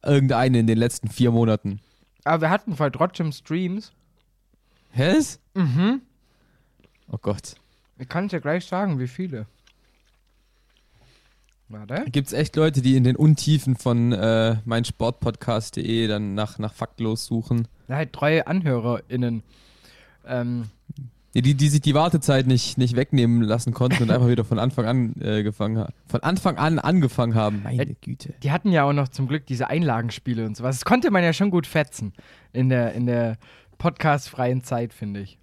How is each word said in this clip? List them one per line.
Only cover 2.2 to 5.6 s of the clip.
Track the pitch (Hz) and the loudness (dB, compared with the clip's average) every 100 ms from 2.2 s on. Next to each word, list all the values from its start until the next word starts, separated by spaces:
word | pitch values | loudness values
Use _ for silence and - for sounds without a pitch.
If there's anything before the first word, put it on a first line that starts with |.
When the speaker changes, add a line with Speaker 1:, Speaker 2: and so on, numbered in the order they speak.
Speaker 2:
Aber | 143 165 | -2 0
wir | 156 | 2
hatten | 202 226 156 | 0 -2 -2
voll | 147 | -2
trotzdem | - 175 - 165 | 0 -2 -2 -6
Streams. | 143 - 165 185 196 - _ _ _ _ _ _ _ _ _ _ | -6 -6 -4 -4 -6 -10 _ _ _ _ _ _ _ _ _ _
Speaker 1:
Was? | 120 147 294 294 - _ | -2 2 2 0 -6 _
Speaker 2:
Mhm. | 196 | -2